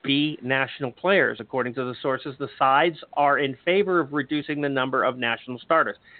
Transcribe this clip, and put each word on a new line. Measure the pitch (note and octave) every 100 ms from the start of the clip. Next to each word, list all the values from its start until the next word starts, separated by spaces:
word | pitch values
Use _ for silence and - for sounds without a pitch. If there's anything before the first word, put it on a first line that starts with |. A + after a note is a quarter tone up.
be | C#3 C#3 D3+ D3+
national | B2 C3+ C3 - C3
players. | - F3+ G3 B2 A2+
According | G#2+ C3 B2 B2
to |
the | B2+ A#2
sources, | C#3+ C3 D3+ B2+
the | C#3 -
sides | C3+ C#3 E3+ D3+ -
are | - D3 C3+
in | C#3 B2+
favor | - F#3+ F#3+ F3+
of | C#3
reducing | D3 C#3 D3+ C#3+ D3
the | C#3+
number | C3+ C3 C3
of | A#2+ B2+
national | A#2+ A2+ - B2
starters. | - E3 B2 - -